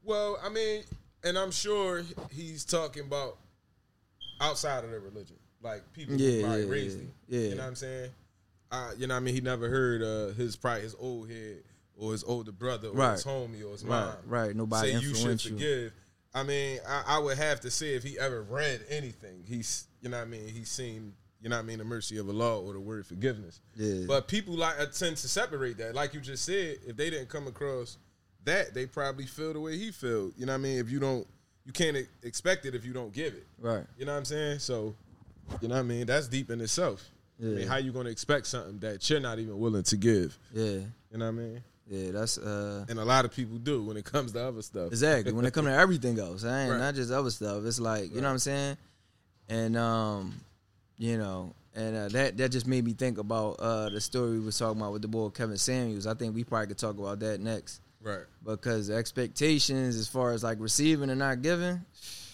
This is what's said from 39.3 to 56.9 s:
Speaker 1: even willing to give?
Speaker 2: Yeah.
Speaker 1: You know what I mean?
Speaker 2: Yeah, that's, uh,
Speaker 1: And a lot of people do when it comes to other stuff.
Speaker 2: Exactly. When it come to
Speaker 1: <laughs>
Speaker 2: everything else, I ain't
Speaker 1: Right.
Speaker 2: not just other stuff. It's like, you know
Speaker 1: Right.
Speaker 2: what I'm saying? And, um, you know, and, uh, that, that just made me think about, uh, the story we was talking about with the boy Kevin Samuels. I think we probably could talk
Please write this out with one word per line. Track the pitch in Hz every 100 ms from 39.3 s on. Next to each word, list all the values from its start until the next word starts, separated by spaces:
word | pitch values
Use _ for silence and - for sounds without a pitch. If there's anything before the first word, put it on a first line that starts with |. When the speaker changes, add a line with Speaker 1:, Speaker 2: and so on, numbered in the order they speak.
| 113
Speaker 1:
even | 110 101
willing | 117 104
to | 90 104
give? | 117 104 80 - -
Speaker 2:
Yeah. | 110 110 98 101 117 _
Speaker 1:
You | 110
know | 113
what |
I |
mean? | 113 117 120 120 _ -
Speaker 2:
Yeah, | 95 92
that's, | 98 113 -
uh, | 107 104 101 101 98
Speaker 1:
And | 117
a |
lot | 113 131 123
of |
people | - 117 117
do | 123 139
when | 107 107
it | 98
comes | 143 123
to | 110
other | 127 113
stuff. | - 101 87
Speaker 2:
Exactly. | 113 147 139 98
When | 110
it | 127
come | 156 147
to |
Speaker 1:
<laughs> |
Speaker 2:
everything | 135 190 165 123 113
else, | 92 92
I | 117 131
ain't | 131
Speaker 1:
Right. | 123
Speaker 2:
not | 135
just | 139 120
other | 131 131
stuff. | 107 104 101 110
It's | 117
like, | 117 110
you | 92
know | 80
Speaker 1:
Right. | 139
Speaker 2:
what |
I'm | 131
saying? | 139 139 139 139 - _ _ _ _ _ -
And, | 113 113 117
um, | 117 113 110 101 95 107 - _ _ _ _ -
you | 113 113
know, | 101 92 92 - -
and, | 110 110 110
uh, | 104
that, | 120 135 98
that | 131
just | 123 123
made | 127
me | 117
think | 110 127 110
about, | 104 113 107 -
uh, | 113 113 107
the | 104
story | - 127 120
we | 113
was | 110 110
talking | 113 110
about | 104
with | 104
the | 107
boy | 113 107
Kevin | - 117 101
Samuels. | - 127 120 104 107
I |
think | 110 117
we | 110
probably | 117 117 104
could | 104
talk | 110